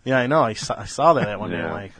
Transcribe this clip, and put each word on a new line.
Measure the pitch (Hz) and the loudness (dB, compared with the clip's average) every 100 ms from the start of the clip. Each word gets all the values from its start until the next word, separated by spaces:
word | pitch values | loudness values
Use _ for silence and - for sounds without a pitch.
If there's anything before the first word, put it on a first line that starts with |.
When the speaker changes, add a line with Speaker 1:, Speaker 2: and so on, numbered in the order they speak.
Speaker 1:
Yeah, | 127 131 | 0 2
I | 123 | 4
know. | 156 | 2
I | 120 | 2
saw, | 107 - 123 | -2 -6 -6
I | 101 | -6
saw | - 151 | 2 4
that | 151 104 | 4 2
at | 101 | -4
one | 104 | -6
day. | 87 | -6
I'm | 82 | -6
Speaker 2:
Yeah. | |
Speaker 1:
like, | 80 98 | -8 -10